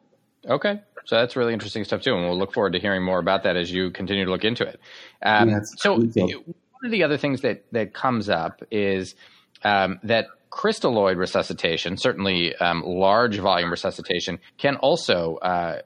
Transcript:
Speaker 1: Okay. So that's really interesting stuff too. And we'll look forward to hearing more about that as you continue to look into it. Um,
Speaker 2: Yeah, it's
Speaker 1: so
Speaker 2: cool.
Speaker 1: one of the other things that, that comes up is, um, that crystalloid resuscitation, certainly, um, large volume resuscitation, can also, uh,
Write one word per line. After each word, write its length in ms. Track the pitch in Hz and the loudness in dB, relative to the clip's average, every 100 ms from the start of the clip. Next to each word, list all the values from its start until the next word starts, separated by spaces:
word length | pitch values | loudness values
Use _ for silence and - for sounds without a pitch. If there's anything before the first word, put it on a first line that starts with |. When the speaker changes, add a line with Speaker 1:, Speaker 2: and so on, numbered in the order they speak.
| _ _ _ _ - | _ _ _ _ -4
Speaker 1:
Okay. 360 | 139 208 208 - - - | -2 0 -4 -10 -20 0
So 100 | 117 | 2
that's 180 | 123 | 2
really 200 | 131 117 | 2 0
interesting 300 | 110 104 110 | 0 -4 -8
stuff 180 | 101 98 | -4 -2
too. 120 | 135 | 0
And 100 | 98 | 0
we'll 140 | 87 90 | 0 0
look 140 | 95 | -2
forward 220 | - 98 | 0 0
to 40 | 87 | 0
hearing 240 | 101 95 | 0 0
more 160 | 92 92 | 0 0
about 260 | 87 95 | 2 2
that 120 | 95 90 | 2 0
as 160 | 87 | 0
you 180 | 92 92 | -2 -2
continue 360 | - 92 101 92 | -4 -2 -2 0
to 40 | |
look 140 | 92 | 0
into 200 | 107 120 | -2 -4
it. 140 | 95 - - - - _ | -10 -16 -20 -20 -20 _
Um, 260 | 101 107 117 | 2 4 6
Speaker 2:
Yeah, 80 | 104 | 2
it's 160 | 104 - | -4 -2
Speaker 1:
so 180 | 104 107 | 0 2
Speaker 2:
cool. 300 | 117 113 92 | 2 2 0
Speaker 1:
one 580 | - - - _ _ | -2 -12 -18 _ _
of 60 | 247 | -4
the 140 | 220 | 0
other 120 | 156 147 | 0 0
things 240 | 147 131 | -2 -2
that, 240 | 123 101 _ | -2 -4 _
that 220 | 117 101 | -4 -4
comes 340 | - 135 117 104 | -2 0 0 0
up 340 | 85 80 - - | -2 -2 -8 -6
is, 440 | 107 98 95 92 - - _ _ - | -2 0 -2 -4 -12 -20 _ _ -4
um, 340 | 104 101 95 95 | 2 4 2 -2
that 240 | 107 113 - - _ | 0 0 0 -12 _
crystalloid 680 | - 208 214 160 113 98 90 | -4 -2 0 0 2 2 2
resuscitation, 800 | 92 95 - 85 85 82 87 95 | 0 -2 -2 -2 0 0 -4 -2
certainly, 560 | 127 95 98 92 85 - | -2 0 0 0 0 0
um, 260 | 87 82 87 | 0 0 -2
large 500 | 90 95 107 120 101 | 2 4 4 2 0
volume 340 | 95 87 85 | 2 2 0
resuscitation, 680 | 87 95 - - 87 87 87 - - | -2 -4 -6 -4 -4 -2 -8 -12 -2
can 200 | 139 135 | -2 2
also, 600 | 135 160 - 92 82 82 | 0 0 2 0 0 -2
uh, 460 | 92 90 85 78 | 0 0 -2 -6